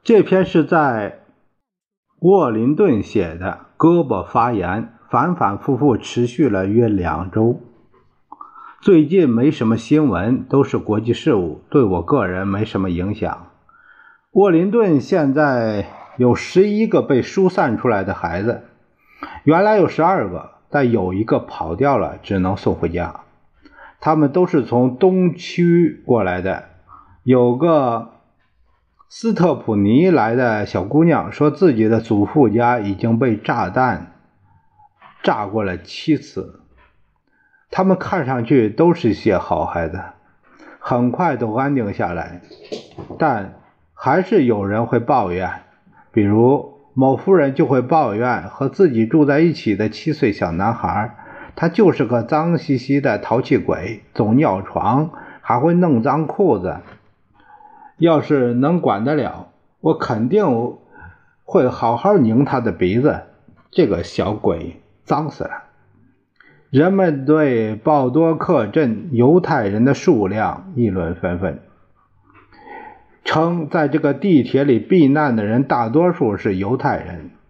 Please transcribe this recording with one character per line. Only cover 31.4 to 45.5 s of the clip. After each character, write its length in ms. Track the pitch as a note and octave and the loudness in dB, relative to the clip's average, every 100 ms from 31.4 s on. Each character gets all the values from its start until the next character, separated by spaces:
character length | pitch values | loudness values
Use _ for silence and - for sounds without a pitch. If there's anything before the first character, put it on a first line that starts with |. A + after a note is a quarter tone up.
| D3+ | 0
自 220 | D3+ F#3 | 2 2
己 160 | A2+ A2 | 4 2
的 100 | A2+ | 2
祖 240 | A2+ G#2+ | 0 0
父 240 | G2+ D#3 A#2+ | 0 2 2
家 320 | G#2+ A#2+ A#2+ | 4 0 0
已 160 | G2+ F#2+ | -4 -4
经 240 | A#2 A2+ | -2 0
被 160 | C3 A2 | 0 -2
炸 340 | - A#2+ F#2 | -4 -4 -2
弹 440 | A2+ B2+ F#2 F2 _ _ _ _ _ _ _ _ _ - _ | 0 0 -2 -10 _ _ _ _ _ _ _ _ _ -20 _
炸 260 | - A#2+ G2+ | -2 -2 -4
过 180 | G#2+ G2+ | -4 -4
了 120 | F2+ | -6
七 380 | - - - C#3+ | -12 -10 -2 -4
次。 460 | - F#2+ - - _ _ _ _ _ _ _ _ _ _ _ | -4 -14 -14 -18 _ _ _ _ _ _ _ _ _ _ _
他 140 | - | -2
们 140 | F#3+ F#3 | 0 0
看 280 | - F#3 C3 | -2 -4 -4
上 200 | C3 A2+ | -4 2
去 240 | C#3 G#2+ | 2 2
都 240 | G#2 E3+ | 2 2
是 200 | E3+ A#2 | 2 0
些 240 | F#2 A2+ F2+ | 0 0 0
好 280 | - E2 D#2+ | 0 -4 -2
孩 240 | F2 E2 | -4 -6
子， 120 | F2+ - - _ _ _ _ - - | -8 -14 -20 _ _ _ _ -20 -18
很 320 | - B2 B2 | -4 0 0
快 240 | B2 F3 B2+ | 0 -2 -2
都 180 | A#2 | -4
安 220 | A2+ C#3 C#3 | -2 -2 -2
定 160 | G2+ | -2
下 220 | F#2+ F#2+ | -4 -4
来， 260 | F2 D#2 F2 - - - - - - - - | -6 -10 -14 -20 -20 -16 -16 -16 -20 -18 -2
但 380 | D#3+ A2+ G2 - _ _ _ | -2 -2 -6 -16 _ _ _
还 280 | - C3 D#3+ | -6 0 0
是 240 | F#3 G#3+ B2+ | 2 2 2
有 180 | G#2 | 0
人 220 | G2 G#2+ A#2 | -2 -2 0
会 140 | B2 | -2
抱 300 | A#2 C3 G2 | 0 -2 0
怨， 160 | F2 F#2 | -4 -6